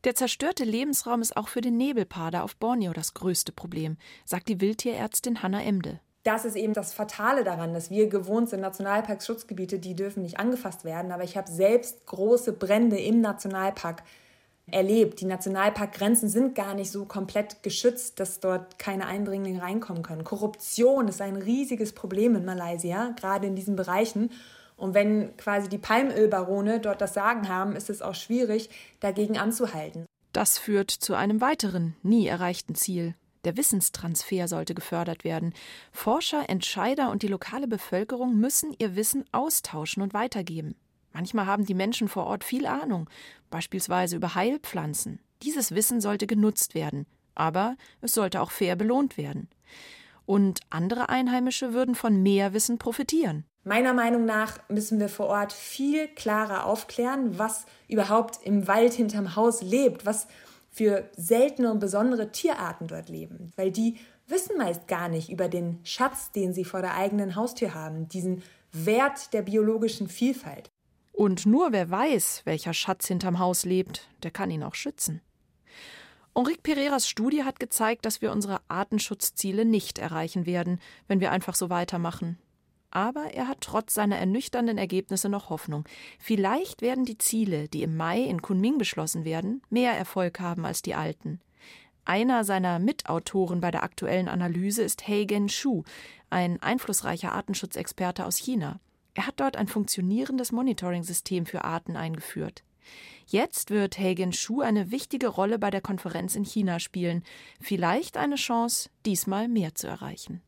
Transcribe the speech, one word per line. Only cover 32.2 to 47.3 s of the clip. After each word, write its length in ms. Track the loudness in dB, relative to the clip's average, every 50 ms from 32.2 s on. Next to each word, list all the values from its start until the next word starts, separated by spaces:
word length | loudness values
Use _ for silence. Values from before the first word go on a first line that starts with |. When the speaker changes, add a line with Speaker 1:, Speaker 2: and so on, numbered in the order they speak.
| 6
Speaker 1:
erreichten 480 | 4 2 0 0 -2 -2 -4 -6 -6 -4
Ziel. 400 | -2 -2 -2 -2 -2 -2 -4 -4 _ _ _ _ _ -4
Der 140 | -2 0 2
Wissenstransfer 880 | 2 2 2 2 2 0 -2 -4 -6 -4 -4 -4 -2 -2 -2 -2 0 -2
sollte 260 | -2 -4 -4 -4 -6
gefördert 480 | -8 -6 -4 -2 -2 -2 -2 -6 -6
werden. 300 | -4 -4 -2 -2 -2 -4 -4 -6 -16 -18 -18 -20 -20 _
Forscher, 560 | _ -4 0 2 2 2 2 0 -2 -2 0 0
Entscheider 600 | -2 -2 -2 -4 -2 0 0 0 2 2 0 0
und 120 | 0 0
die 60 | 0 -2
lokale 400 | -2 -2 -4 -8 -6 -6 -4 -2
Bevölkerung 720 | -4 -4 -4 -2 -2 -2 -2 -2 -4 -2 0 2 4 4
müssen 360 | 4 4 2 0 0 -2 -4 _
ihr 180 | -2 -2 0
Wissen 300 | 0 0 0 0 -2 -4 _
austauschen 720 | -2 -2 0 2 0 -2 -2 -4 -8 -6 -6 -4 -2 -2
und 120 | -2 -2 -2
weitergeben. 600 | -2 -2 -2 -2 -6 -6 -6 -6 -8 -8 -8 -10 _ _ _ _ _ _ _
Manchmal 320 | _ -8 -8 -2 0 0 2
haben 220 | 2 2 2 2
die 80 | 2 2
Menschen 340 | 2 2 0 0 0 -2 -2
vor 160 | 0 -2 -2
Ort 180 | -2 -4 -4
viel 220 | -4 -4 -2 -2 0
Ahnung, 460 | 0 -2 -2 0 -2 -2 -2 -2 -6 -12 -20 -20 -20 -20 -20 _ _
beispielsweise 680 | -8 -8 -6 -4 -4 -4 -2 0 0 0 0 0 -2
über 180 | -2 -4 -2 0
Heilpflanzen. 840 | 0 2 2 0 -2 -4 -6 -6 -4 -4 -2 -4 -4 -4 -6 -8 -12 _ _ _ _
Dieses 320 | -6 -4 -2 0 -2 0 2
Wissen 260 | 2 2 2 2 0
sollte 260 | 0 0 0 -2 0
genutzt 480 | 0 4 4 4 4 4 2 -2 -2 -2
werden, 300 | -4 -4 -2 -4 -6 -8 _ _ _ _ _